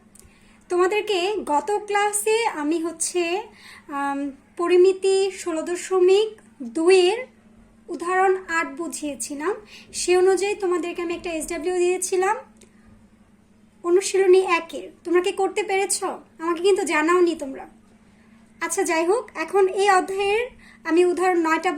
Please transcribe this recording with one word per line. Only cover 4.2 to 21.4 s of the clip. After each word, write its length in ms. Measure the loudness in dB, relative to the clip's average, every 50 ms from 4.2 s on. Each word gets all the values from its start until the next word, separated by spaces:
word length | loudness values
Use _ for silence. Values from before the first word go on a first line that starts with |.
| -6 -8 -10 -14 _ _ _ -4
পরিমিতি 560 | 0 4 6 6 6 6 4 2 0 0 0 2 0 -2 -4 -6
ষোলো 200 | -6 -6 -4 -4 -4 -6
দশমিক 600 | -6 -8 -6 -2 0 2 4 4 4 4 2 0 -4 -12 -20 -20 -16 -14 -12 -8 -4
দুইয়ের 440 | 0 4 4 6 6 6 4 2 -2 -6 -10 _ _ _ _ _ -20 -20 _ _ _ _ -14
উদাহরণ 440 | -12 -8 -6 -2 0 2 2 2 2 0 -2 -4 -4 -4
আট 100 | -4 -4 -6 -10
বুঝিয়েছিলাম। 760 | -10 -10 -10 -8 -8 -8 -8 -8 -10 -10 -8 -6 -4 -4 -6 -6 -8 -18 -20 -20 -20 -14 -10 -6
সে 120 | 0 2 2 4
অনুযায়ী 320 | 4 4 4 2 2 -2 -2 -2 -2
তোমাদেরকে 360 | -2 -2 -2 -2 -6 -6 -6 -6
আমি 80 | -6 -6 -6
একটা 140 | -6 -6 -6 -6
এসডাব্লিউ 360 | -6 -6 -6 -6 -4 -2 -2 0 0
দিয়েছিলাম 520 | 0 0 -2 -2 -2 0 0 0 0 0 -2 -6 -16 -20 -20 -20 -20 _ _ _ -20 -20 -20 _ _ _ _ _ _ _ _ _ _ _ _ _ _ _ _ -2
অনুশীলনী 580 | 2 2 2 2 2 0 2 6 6 6 6 6 4 0 -2
একের। 280 | -2 -4 -12 -12 -14 -14 -18 _ -4
তোমরা 180 | 0 0 2 2
কি 60 | 0 -2 -2
করতে 200 | -2 -2 -2 -4 -4 -2
পেরেছ? 280 | 0 -2 0 -2 -2 -4 -4 -6 -8 -8 -14 _ _ -8
আমাকে 200 | -4 -4 -2 0 2 2
কিন্তু 160 | 2 2 2 0
জানাওনি 420 | 0 0 2 4 4 4 4 2 2 -2 -6
তোমরা। 220 | -10 -10 -12 -16 -18 -20 _ _ _ _ _ _ _ _ _ _ _ -20 -20 _ _ _ -8
আচ্ছা, 200 | -8 -4 -2 -2 0 0
যাই 140 | 2 2 2 2
হোক, 140 | 2 0 0 -4 -8 -8 -6
এখন 200 | 0 2 2 2 2 2 2
এই 80 | 4 4 4 4
অধ্যায়ের 440 | 2 0 -2 -2 -2 0 0 -2 -2 -4 -10 -16 -20 -20 -20 -12 -4
আমি 160 | 0 2 4 4 4
উদাহরণ 280 | 2 2 2 2 2 2